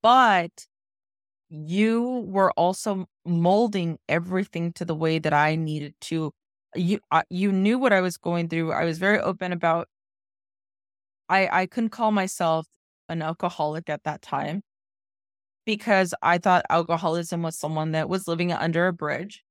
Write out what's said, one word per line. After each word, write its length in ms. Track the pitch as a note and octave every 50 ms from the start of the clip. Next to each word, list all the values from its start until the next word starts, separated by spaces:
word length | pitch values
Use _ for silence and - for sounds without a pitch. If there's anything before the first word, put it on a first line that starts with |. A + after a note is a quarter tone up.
But 640 | - A3 B3 C4 B3+ A3+ G3+ F3+ E3+ F3 _ - - _ _ _ _ _ _ _ _ _ _ _ _ _ _ _ _ _
you 760 | D#3+ D3+ D#3 D#3 F3 G3 G#3+ A3 A3+ A#3 A#3+ B3 B3+ B3 G#3+
were 240 | F#3 F#3+ G3 F#3+ F#3 -
also 520 | - E3 F3+ F#3+ - - A3 G3+ F#3+ F3+ _ _ _ _
molding 720 | F3 F3 E3+ E3 F3 F#3+ G#3 A#3+ A3+ G#3 F#3+ E3+ E3 D#3 - _ -
everything 640 | C#3 E3+ E3+ F3+ F3+ F#3 G3 - - E3+ E3+ E3+ E3
to 120 | - F3+
the 100 | E3+ D#3+
way 240 | D#3 E3 D#3+ D#3+ D#3+
that 140 | D#3 D#3 D3
I 220 | D3 D3+ D3+ D#3+
needed 400 | D#3+ D#3+ D#3 D3+ D3+ C#3+ D3 - _
to. 300 | - - E3 D#3+ D#3+ D3 _ _ _ _ _ _ _ _ -
You, 240 | F3 F3+ E3+ G#3 - _ _
uh, 120 | - D#3+ - _
you 220 | F3+ F3+ G3 G3+
knew 280 | F#3+ F#3+ F#3+ G#3 A#3 B3+
what 140 | C4 B3+ G#3
I 80 | F#3+
was 160 | F#3 F3+ E3+
going 320 | - - E3+ E3+ E3+ E3+ E3
through. 220 | E3 E3 E3 D#3+
I 120 | - - -
was 120 | E3+ D#3+
very 220 | D#3+ F#3 G3 G#3 -
open 340 | - F3+ F#3+ - F#3 F3+ F3+
about, 340 | E3+ - E3 E3 E3+ E3+ _ _ _ _ _ _ _ _ _ _ _ _ _ _ _ _ _ _ _ _ _ _ _ _ _ _ _ _ -
I, 320 | E3+ F#3+ F#3+ - - F#3
I 40 | F#3
couldn't 240 | F#3 - A#3+ A3+ A3
call 200 | - - A#3 G#3+
myself 560 | G#3+ G3+ F#3 F#3+ - - F3+ E3 D#3+ D#3+ D#3+ _ _ _ _ _ _ _ _ -
an 120 | E3 E3+
alcoholic 680 | D#3 D#3 E3 _ - F3 - - D3+ D3+ D3+ D#3+ E3 -
at 140 | D3+ D3 _
that 180 | D3+ D3+ C#3
time 400 | - - - C#3 D3 D3+ E3 G3+ - _ _ _ _ _ _ _ _ _ _ _ _ _ _ _ _ _ _ _ _
because 480 | - G#3+ G#3 - A#3+ G#3 F#3+ F#3+ E3+ - -
I 160 | - - F3
thought 280 | F3 - G3+ F3+ F3 - -
alcoholism 720 | - E3+ E3 - E3 D#3+ E3+ E3 D#3+ E3+ E3+ - F3+ E3+ E3+
was 140 | D#3+ D#3+
someone 340 | - - D#3 D#3+ D#3 D#3 D#3+
that 180 | D#3 D#3+ D#3 -
was 180 | F3+ F#3+ E3+
living 240 | - E3+ E3 F3 F3
under 360 | E3 - - E3 D#3+ E3 F3
a 60 | F#3 F3
bridge. 500 | E3+ D3+ D3 C#3 B2+ F3+ G#3 - - _ _